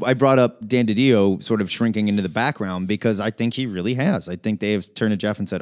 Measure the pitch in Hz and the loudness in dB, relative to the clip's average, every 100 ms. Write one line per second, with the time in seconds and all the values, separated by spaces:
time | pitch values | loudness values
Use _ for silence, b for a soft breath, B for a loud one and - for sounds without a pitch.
0 | 113 131 135 135 120 - 107 123 113 104 | 0 2 4 6 4 0 -2 0 2 2
1 | 135 113 98 95 - 110 95 - 117 107 | 4 6 4 2 0 -2 -2 -2 0 0
2 | 104 101 92 80 127 151 98 90 92 104 | 0 0 -2 -2 -2 -2 -6 -4 -4 -2
3 | 117 101 104 - 117 117 131 92 92 123 | 0 -2 -4 -4 -4 -4 -6 -4 -4 -2
4 | 151 117 82 90 110 104 104 104 90 - | 0 -2 -4 -6 -4 -2 0 -2 -4 -2
5 | 110 101 107 101 98 92 | -2 0 -2 -4 -4 -6